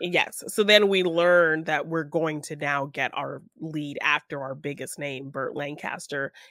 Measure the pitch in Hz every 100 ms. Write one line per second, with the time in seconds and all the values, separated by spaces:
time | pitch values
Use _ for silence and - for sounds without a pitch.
0 | 180 165 - - - - 202 208 202 190
1 | 180 165 175 175 160 156 160 147 160 165
2 | 147 160 160 151 147 147 143 143 139 139
3 | 131 - 139 139 - - 160 151 147 -
4 | 151 147 - 143 135 139 143 139 131 -
5 | 143 131 139 139 127 151 143 147 - -
6 | - 143 139 - -